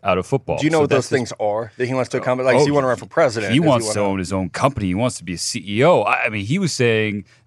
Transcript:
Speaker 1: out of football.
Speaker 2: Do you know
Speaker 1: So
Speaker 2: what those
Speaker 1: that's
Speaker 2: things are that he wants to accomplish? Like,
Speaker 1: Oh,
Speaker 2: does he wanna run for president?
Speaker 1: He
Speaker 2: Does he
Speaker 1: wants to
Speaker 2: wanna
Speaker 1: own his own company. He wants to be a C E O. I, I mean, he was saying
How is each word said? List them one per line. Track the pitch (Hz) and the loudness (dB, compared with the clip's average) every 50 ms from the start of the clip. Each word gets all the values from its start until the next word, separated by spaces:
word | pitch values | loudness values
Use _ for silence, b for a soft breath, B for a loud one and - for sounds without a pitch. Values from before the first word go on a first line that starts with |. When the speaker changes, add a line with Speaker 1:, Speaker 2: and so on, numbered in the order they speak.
| - | -2
Speaker 1:
out | 98 90 92 | 0 0 0
of | 90 | 0
football. | - 139 - _ - 80 | -2 -4 -4 _ -4 -4
Speaker 2:
Do | - 139 | -2 0
you | 156 | 2
know | 165 | 2
Speaker 1:
So | 160 | 2
Speaker 2:
what | 147 - | 2 2
those | - 120 - - | 2 0 0 0
Speaker 1:
that's | |
Speaker 2:
things | 147 127 113 - - - | -2 -2 -2 -4 -6 -4
are | 110 104 104 110 117 113 _ | -2 -2 -2 -2 -6 -8 _
that | - 127 | -4 -4
he | 117 131 | -2 0
wants | 127 120 - | -2 -2 -2
to | - | -4
accomplish? | 123 - 131 127 127 127 | -4 -2 -2 -2 0 2
Like, | 131 120 | 4 4
Speaker 1:
Oh, | 135 | 4
Speaker 2:
does | 147 | 4
he | 143 | 4
wanna | 143 143 131 | 2 2 2
run | 127 117 | 2 -2
for | - 110 | -2 -4
president? | 98 - 170 160 127 107 117 104 95 117 | -4 0 2 2 2 0 -2 -2 2 2
Speaker 1:
He | 156 | 2
Speaker 2:
Does | 170 | 4
he | |
Speaker 1:
wants | 151 127 113 110 107 104 | 4 2 2 2 -2 -2
to | 104 | 0
Speaker 2:
wanna | 101 98 95 | 0 0 0
Speaker 1:
own | 95 | -2
his | 90 92 98 | -2 -2 -2
own | 95 92 85 | -2 -4 -4
company. | - - 127 139 139 113 101 | -2 0 0 0 0 0 -2
He | 90 90 | -2 0
wants | 104 123 123 - | 0 -2 -2 -4
to | - 85 | -6 -10
be | 90 87 | -10 -8
a | |
C | 80 - - - 110 80 | -6 -6 -8 -8 -8 -8
E | 101 101 110 139 | -4 0 2 4
O. | 175 170 120 | 6 6 4
I, | 101 104 131 131 123 | 4 2 0 0 -2
I | 120 | -4
mean, | 110 101 98 | -4 -4 -2
he | 113 156 202 | -2 -2 -2
was | 190 143 - | -2 -2 0
saying | - 120 117 110 110 110 107 101 104 - b b b b | 0 2 2 2 2 0 0 -4 -6 -10 b b b b